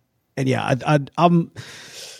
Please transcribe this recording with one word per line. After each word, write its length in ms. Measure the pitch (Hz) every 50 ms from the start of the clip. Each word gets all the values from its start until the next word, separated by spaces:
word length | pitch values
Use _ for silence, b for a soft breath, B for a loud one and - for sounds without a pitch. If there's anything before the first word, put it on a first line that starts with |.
| _ _ _ _ _ _ - -
and 100 | 135 131
yeah, 140 | 127 113 104
I, 320 | 104 139 120 - 156 151
I, 40 | 147 139 127 - -
I'm, 340 | 165 175 175 170 165 - - B B B B B B B B B B B B